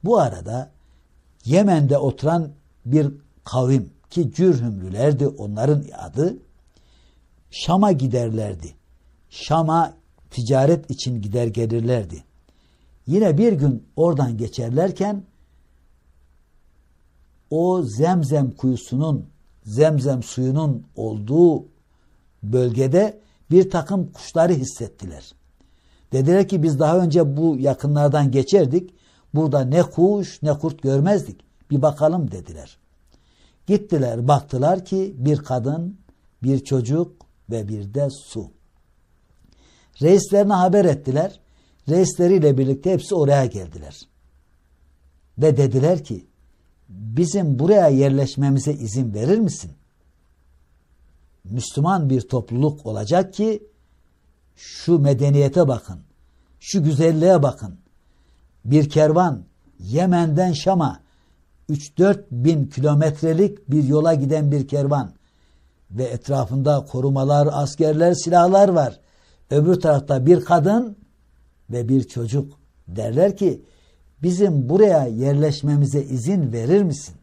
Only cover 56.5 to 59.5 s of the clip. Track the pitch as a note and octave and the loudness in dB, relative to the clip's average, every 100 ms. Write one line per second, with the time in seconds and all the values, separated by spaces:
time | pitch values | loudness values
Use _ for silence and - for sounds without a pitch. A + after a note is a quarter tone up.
56.5 | _ - G3 D3+ C#3+ E3 D#3+ E3+ F3+ C#3 | _ -6 -2 0 2 2 4 4 4 2
57.5 | - G#2 F2 _ _ _ _ _ _ _ | -2 -14 -16 _ _ _ _ _ _ _
58.5 | _ G#2+ C#3+ D3 D#3 D3+ D#3 F3+ B2 - | _ 0 2 2 2 2 2 0 -2 -12